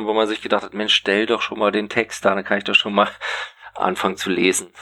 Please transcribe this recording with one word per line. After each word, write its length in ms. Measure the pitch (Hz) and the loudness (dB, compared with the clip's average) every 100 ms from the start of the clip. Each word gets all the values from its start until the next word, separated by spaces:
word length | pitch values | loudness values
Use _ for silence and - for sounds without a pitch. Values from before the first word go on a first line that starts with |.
| 107 | 2
wo 80 | |
man 140 | 107 107 | 2 0
sich 140 | 110 | -2
gedacht 220 | 113 104 | -2 -2
hat, 100 | 98 | -2
Mensch, 200 | 104 104 | -4 0
stell 320 | 117 - 101 113 | 0 2 2 2
doch 160 | 110 | 0
schon 180 | - - | -2 -2
mal 120 | 104 | 0
den 180 | 104 104 | 0 -2
Text 360 | - 110 - 98 | -2 -2 0 0
da, 100 | 98 | 0
dann 80 | |
kann 140 | 95 101 | 0 -2
ich 80 | 101 | 2
doch 100 | 101 | 0
schon 180 | 110 | 2
mal 160 | 101 101 - - - | 2 2 0 -8 -6
<laughs> 300 | - - - | -8 -14 -16
anfangen 440 | - 95 92 98 95 | -2 -2 0 -2 -2
zu 120 | 98 | -2
lesen. 440 | 90 92 90 92 - | 2 2 2 -4 -14